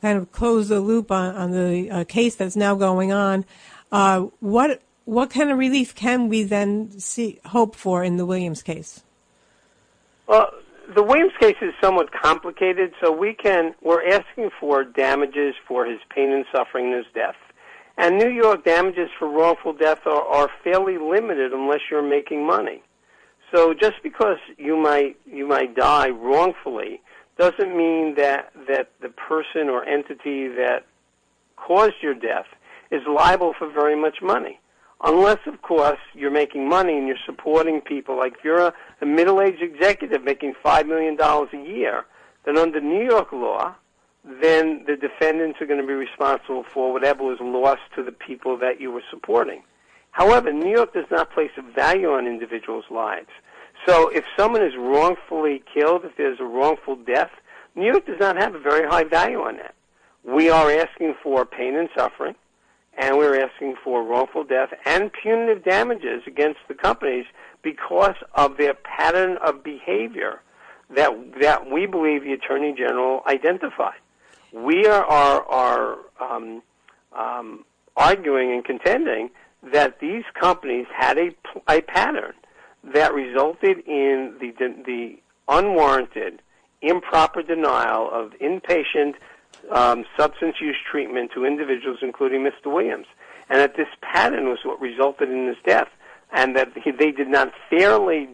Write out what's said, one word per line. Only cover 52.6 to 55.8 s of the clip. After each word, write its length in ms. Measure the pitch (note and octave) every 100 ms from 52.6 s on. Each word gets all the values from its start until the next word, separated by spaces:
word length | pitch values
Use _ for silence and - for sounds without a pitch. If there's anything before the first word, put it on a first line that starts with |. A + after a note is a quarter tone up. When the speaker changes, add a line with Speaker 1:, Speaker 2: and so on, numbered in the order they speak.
| - A2+ -
Speaker 2:
lives. 400 | A2+ G#2+ G#2 - - _ - - - -
So 220 | E3+ D#3+
if 160 | D3 - -
someone 260 | G#3+ A#3
is 140 | F3 B2+
wrongfully 840 | B2 C#3 E3+ F3 - E3 D3+ C#3 -
killed, 320 | D3